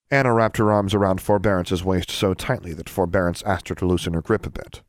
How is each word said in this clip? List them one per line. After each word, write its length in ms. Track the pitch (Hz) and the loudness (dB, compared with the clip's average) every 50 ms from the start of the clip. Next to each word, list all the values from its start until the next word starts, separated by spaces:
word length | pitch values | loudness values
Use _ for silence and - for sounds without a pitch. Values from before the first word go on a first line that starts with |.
| _ _ | _ _
Anna 240 | 143 139 135 123 117 | 0 2 2 4 4
wrapped 220 | 113 113 107 - | 4 2 2 2
her 160 | - 110 107 | 2 2 4
arms 220 | 107 104 101 95 107 | 4 4 2 2 2
around 260 | 101 101 95 95 92 | 2 2 2 2 0
Forbearance's 640 | - - 104 101 90 107 98 90 85 - 95 87 90 | 0 0 0 2 2 2 0 0 0 -2 -2 -2 0
waist 260 | 95 92 90 87 - | 0 0 0 -2 -4
so 240 | - - - 95 92 | -4 0 0 0 0
tightly 380 | - - - 127 - - 87 78 | -2 -2 -4 -4 -4 -6 -10 -12
that 140 | 82 82 - | -12 -12 -8
Forbearance 540 | - 98 92 85 87 98 90 87 85 - - | -2 -2 -2 0 2 0 0 0 -2 -2 -4
asked 220 | 104 95 87 - - | -4 -4 -4 -4 -8
her 80 | 90 | -6
to 100 | - 95 | -2 0
loosen 280 | 90 90 82 - 87 82 | 2 2 2 0 -2 -4
her 60 | 82 | -4
grip 240 | - - 110 - - | 0 0 -2 -2 -2
a 60 | 67 | -6
bit. 320 | - - - - - - - | -10 -12 -14 -14 -18 -20 -20